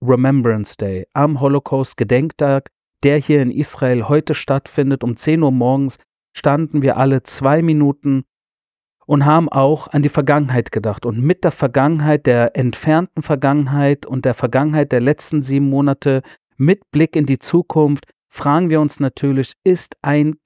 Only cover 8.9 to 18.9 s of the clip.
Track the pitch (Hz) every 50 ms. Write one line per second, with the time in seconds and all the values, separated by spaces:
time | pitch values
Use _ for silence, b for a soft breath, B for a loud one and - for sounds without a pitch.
8.9 | _ _ - - 147 139 143 147 151 165 165 - - 135 135 139 156 - - -
9.9 | - 147 143 143 - 151 139 147 143 151 147 127 127 123 110 - - 110 104 110
10.9 | 98 - - 120 107 117 127 156 175 - - 165 - - 151 123 117 135 135 151
11.9 | 165 151 147 156 151 147 - 131 123 120 120 117 - 123 120 123 - - - 156
12.9 | 156 160 185 - - 160 - - 151 131 139 135 143 147 143 131 143 143 143 139
13.9 | 143 139 - - 135 127 - 131 117 - - 117 131 131 147 156 151 156 143 143
14.9 | 131 123 120 139 151 - - - 160 151 131 131 139 139 143 139 135 139 143 143
15.9 | 139 - - 143 135 131 B B B B B _ _ - 135 156 202 - _ _
16.9 | - 147 160 - - 160 147 131 135 - - - - 175 165 - - 160 151 143
17.9 | 147 - - _ _ _ _ _ - - - 143 147 165 185 165 160 156 151 143